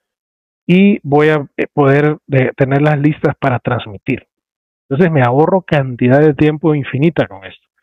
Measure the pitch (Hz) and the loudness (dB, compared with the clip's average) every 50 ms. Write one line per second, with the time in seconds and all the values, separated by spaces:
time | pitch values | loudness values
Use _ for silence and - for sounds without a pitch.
0 | _ _ _ _ _ _ _ _ _ _ _ _ - - 175 185 196 202 202 - | _ _ _ _ _ _ _ _ _ _ _ _ -4 0 2 4 4 4 2 0
1 | - 139 143 147 151 156 156 151 139 - - - 170 - - 147 143 135 139 147 | -2 0 2 2 2 2 2 0 -4 -8 -8 -8 -8 -6 -2 0 2 2 2 2
2 | 147 151 151 - _ - 139 131 127 120 - - 139 127 139 143 151 151 151 139 | 2 0 -2 -4 _ -2 -2 0 0 0 -2 -2 -2 0 0 0 0 0 0 0
3 | 143 156 151 - - 156 - - - 135 123 117 - - 120 113 - 110 101 95 | 0 -2 -2 0 -4 -4 -4 -2 -4 -4 -2 -2 -4 -4 -6 -6 -6 -10 -16 -14
4 | - - 131 - _ _ _ _ _ _ _ _ _ _ _ _ _ - 135 135 | -8 -8 -8 -8 _ _ _ _ _ _ _ _ _ _ _ _ _ -6 -2 0
5 | 185 170 160 165 160 131 123 139 156 175 190 185 - - 165 147 135 131 123 113 | 0 2 2 2 0 2 2 2 2 2 2 -2 -2 -2 -2 -2 -2 -4 -4 -2
6 | 123 123 131 143 151 156 139 - 156 151 156 151 - 160 151 147 131 - - 131 | 0 2 4 4 4 4 2 2 0 0 0 0 -2 -2 0 0 -4 -6 -4 0
7 | 143 170 151 - 113 - 98 95 95 95 - - _ _ _ _ | 0 0 0 0 -4 -4 -6 -18 -20 -20 -20 -20 _ _ _ _